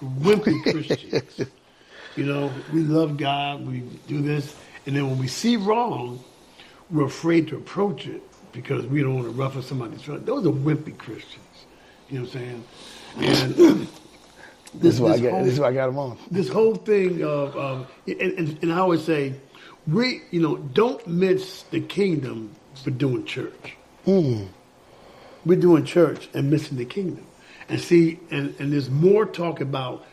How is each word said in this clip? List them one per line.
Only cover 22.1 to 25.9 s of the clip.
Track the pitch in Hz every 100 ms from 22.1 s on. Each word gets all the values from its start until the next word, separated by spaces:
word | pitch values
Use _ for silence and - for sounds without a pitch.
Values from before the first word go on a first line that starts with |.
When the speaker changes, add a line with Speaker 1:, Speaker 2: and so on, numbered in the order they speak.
| 151 123 113 107 - - 139
Speaker 1:
for | 147
doing | 127 139 117
church. | - - 110 - - - - - 180
Speaker 2:
Mm. | 190 143 113 95 - - _ - - - - - - 160
Speaker 1:
We're | 175
doing | 175 160
church | 131